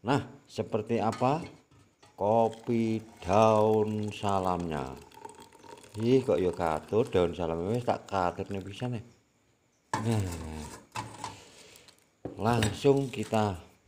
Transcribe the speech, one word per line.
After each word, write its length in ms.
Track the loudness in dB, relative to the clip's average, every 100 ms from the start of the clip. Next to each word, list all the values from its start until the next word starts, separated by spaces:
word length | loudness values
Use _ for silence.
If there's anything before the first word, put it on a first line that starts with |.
Nah, 180 | 2 0 0 -16 _
seperti 480 | -8 -4 -4 -2 0
apa 480 | 0 0 0 0 -6 -18 _ _ _ _ -20 -4
kopi 800 | 2 4 2 0 -2 0 0 -2 -6 -12
daun 880 | 2 6 8 6 6 4 2 -2 -4
salamnya? 880 | -4 -2 0 0 0 -2 -4 -6 -10 -18 -20 -20 -20 -20 -20 -20 -20 -16
Ih, 240 | -4 4 4 4
kok 160 | 2
ya 80 | 2
katut 560 | 0 0 0 0 0 2
daun 320 | 2 2 0
salamnya, 320 | -4 -2 -2
wis 160 | -2 0
tak 240 | -2 -2
katut 400 | 0 0 -2 -8
nih 120 | -8 -10
pisan 320 | -8 -6 -6
nih. 60 | -10 _ _ _ _ _ _ _ _
Nah, 320 | -4 0 0 -2 -6 -10 -12 -12 -16 -14 -12 -12 -14 -14 -16 -20 -20 -20 -20 -20 _ _ _ -14
langsung 720 | -4 0 2 0 2 2 2 0
kita 480 | -6 -2 0 0 -2 -12 _